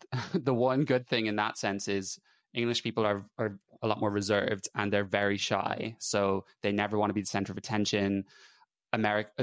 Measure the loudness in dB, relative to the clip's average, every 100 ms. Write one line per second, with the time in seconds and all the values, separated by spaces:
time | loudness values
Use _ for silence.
0 | -10 -8 -2 -2 2 2 4 2 2 2
1 | 2 0 2 0 0 -2 -2 -2 0 -2
2 | -2 -10 _ _ _ -4 0 0 -2 0
3 | 0 0 -4 -4 -4 -6 _ -6 -6 -2
4 | 0 0 2 2 2 -2 -4 -4 0 0
5 | 0 0 0 0 0 0 0 -4 -6 -8
6 | -2 2 2 2 -2 _ -2 0 0 2
7 | 2 0 -2 -2 -4 -6 -2 0 2 2
8 | 2 0 -4 -12 -20 _ _ _ _ 0
9 | 2 0 -2 -4